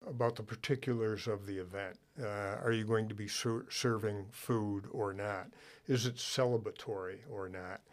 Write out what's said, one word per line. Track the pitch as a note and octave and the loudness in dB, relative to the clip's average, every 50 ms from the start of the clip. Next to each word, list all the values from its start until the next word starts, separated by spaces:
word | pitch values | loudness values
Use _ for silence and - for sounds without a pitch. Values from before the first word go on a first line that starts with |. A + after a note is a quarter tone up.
| - - | -6 -6
about | C#3 A#2+ A#2+ A#2 A#2 - | 0 2 2 2 2 0
the | G#2+ | -6
particulars | - A2+ - - - C#3+ B2+ - C3 A#2+ A#2 A2+ A2 G#2+ G2 - A#2+ | -6 -6 -4 0 0 0 2 2 2 2 2 4 2 0 0 0 0
of | G#2+ G2+ G2+ | 0 0 -2
the | G2+ G2 F#2+ | -4 -4 -4
event. | F#2 F2+ F#2 G2 G2 F#2 F#2 - _ _ - - | -4 -4 -4 -4 -4 -4 -6 -10 _ _ -10 -4
Uh, | B2 G#2 G#2 G#2 G2+ G2 G2+ - - | -4 -2 -2 0 0 -2 -2 0 2
are | A#2+ | 4
you | A#2 A2+ A2 | 4 4 4
going | G#2+ A2+ A2 A2 G#2+ | 4 4 4 4 2
to | G#2+ | -2
be | G2+ G#2+ G2 | -4 -4 -4
ser-, | - - - B2 A2+ A#2 - - | -2 0 0 2 0 0 -2 -4
serving | - - - B2 A#2 A2 G#2 G#2+ G2+ G2+ G2 G2+ | -4 2 2 4 4 4 2 0 0 -2 -4 -8
food | - - - - B2 A2+ G#2+ G#2 G2+ G2 G2 - | -10 -10 -2 2 2 4 4 2 0 -2 -2 -4
or | - C3 G#2+ G2+ F#2+ | -2 -2 0 0 0
not? | G2 G2+ G#2 G2+ F#2+ F#2 - - - - - - - - - | -2 -2 -2 -2 -2 -4 -8 -14 -18 -20 -20 -20 -10 0 2
Is | C3+ B2 A2+ | 2 4 4
it | B2+ A#2+ | 2 0
celebratory | - - - - - B2+ B2 B2 A2+ G#2 G#2+ - - - - G#2+ F#2+ F#2 F#2 F#2+ - A#2 - | -2 -4 -2 2 4 4 4 4 2 0 -2 -6 -8 -8 -6 -6 -4 -4 -6 -8 -8 -10 -10
or | A2+ G2+ F#2+ F#2 | -8 -6 -6 -6
not? | F#2 F#2 F#2 F2+ F#2+ - - _ | -6 -8 -8 -8 -8 -10 -12 _